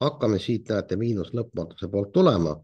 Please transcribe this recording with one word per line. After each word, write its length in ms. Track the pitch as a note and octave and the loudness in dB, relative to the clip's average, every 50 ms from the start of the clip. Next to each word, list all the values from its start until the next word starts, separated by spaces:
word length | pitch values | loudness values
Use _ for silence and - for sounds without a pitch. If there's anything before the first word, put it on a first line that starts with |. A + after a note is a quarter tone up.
Hakkame 380 | C#3 D3 C#3+ - B2+ A2 G#2 F#2+ | -2 -2 0 0 0 2 2 0
siit, 280 | - - A#2 G#2+ - - | 0 -2 -4 -4 -2 -2
näete, 260 | A2 G2+ F#2 - F#2 | -2 -2 -2 -2 -4
miinus 380 | G2+ A#2 A#2+ A2 G2 - - - | -2 -2 -2 -2 -2 -4 -4 -4
lõpmatuse 560 | A#2+ A#2 - - - E2 E2+ - - G2 F2 | -6 -6 -6 -6 -8 -8 -8 -10 -10 -8 -4
poolt 200 | G2+ G2+ G2+ - - | -2 -2 -2 0 2
tulema, 400 | F3+ F#3+ D#3+ A2+ F2 E2 D#2 D2+ - | 4 4 6 4 4 2 0 -2 -6